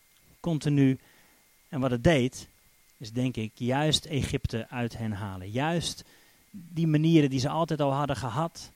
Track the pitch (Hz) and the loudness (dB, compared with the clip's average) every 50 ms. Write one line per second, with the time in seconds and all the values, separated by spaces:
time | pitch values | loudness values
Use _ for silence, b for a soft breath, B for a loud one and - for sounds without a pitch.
0 | _ _ _ _ _ _ - _ - 175 165 143 - 147 147 143 139 131 131 b | _ _ _ _ _ _ -20 _ -4 -2 -2 0 0 2 4 6 6 4 4 b
1 | b b b b b b b b b b b b _ _ - 127 127 131 123 120 | b b b b b b b b b b b b _ _ -6 -2 0 0 0 2
2 | 117 175 165 135 120 131 - - - - _ _ _ _ _ _ _ _ _ _ | 4 4 4 4 2 0 -2 -8 -16 -18 _ _ _ _ _ _ _ _ _ _
3 | 127 107 110 123 127 131 120 117 110 104 - - 123 117 127 139 151 156 151 - | -16 -8 -4 -2 -2 -2 -2 -4 -6 -8 -8 -6 -4 -2 0 2 2 2 0 0
4 | - - 156 131 110 - - 135 - - - 113 110 - 143 123 120 113 - - | -2 -2 -4 -2 -2 -2 -4 -4 -4 -4 -4 -4 -6 -6 -6 -6 -6 -6 -6 -6
5 | 117 110 107 92 107 101 95 92 90 101 104 123 143 160 170 170 - - - - | -6 -6 -6 -6 -8 -8 -8 -10 -12 -6 -4 -2 -2 0 0 -2 -2 -4 -8 -10
6 | - b b b b b b b b b - 202 170 165 175 165 165 160 151 151 | -16 b b b b b b b b b -20 -18 -18 -8 -2 0 2 4 4 4
7 | 156 165 165 160 143 135 131 135 123 143 - 156 165 147 160 143 147 139 135 139 | 4 6 6 6 6 6 2 0 0 0 0 -2 -2 -2 0 0 0 0 2 0
8 | 147 139 139 - - 123 104 139 165 165 - - - - - | 0 -2 -2 -4 -4 -4 -2 -2 -4 -4 -6 -12 -20 -20 -20